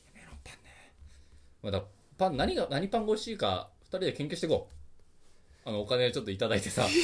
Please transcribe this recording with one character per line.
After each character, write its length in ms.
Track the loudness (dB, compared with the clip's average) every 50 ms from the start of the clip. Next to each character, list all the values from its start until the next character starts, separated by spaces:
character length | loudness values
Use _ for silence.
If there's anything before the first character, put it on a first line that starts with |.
| -20 -20 -20
メ 80 | -20 -20
ロ 80 | -18 -18
ン 60 | -18 -18
パ 100 | -18 -20
ン 120 | -20 -20
ね。 300 | -20 -20 -20 -20 -20 -20 -20 -20 -20 -20 -20 -20 -20 -20 -20 -20 -20 -20 -12 -6
ま 60 | -2
あ、 40 | -2
だ-、 120 | -2 -2 -4 -16 -20 -20 -20 -2
パ 140 | 2 2 2
ン、 80 | 2 2
何 160 | 0 2 2
が、 120 | 0 0 0
何 180 | 0 -2 -2 0
パ 120 | 0 0
ン 20 | 2
が 60 | 2
美 40 | 0
味 100 | 0 0
し 100 | -8 -4
い 20 |
か、 340 | -2 0 0 0 0 -4 -8 -16 _ -14
二 60 | -8
人 100 | -6 -2
で 120 | -2 -2 -2
研 140 | -2 -4 -4
究 60 | -4
し 60 | -4
て 60 | 2
い 20 | 2
こ 220 | 2 2 2 -4
う。 960 | -14 -18 -18 -18 -18 -20 -20 -20 -20 -20 -20 -20 -20 -20 -20 -20 -20 -16 -10 -6
あ 40 | -4
の、 100 | -4 0
お 40 |
金 240 | 0 2 2 2 2
ち 80 | 2 -2
ょ 40 | -4
っ 20 |
と 60 | -4
い 80 | -2 -2
た 100 | 0 2
だ 80 | 2
い 60 | 2 2
て 80 | 0
さ。 160 | 0 2 2 4 4 4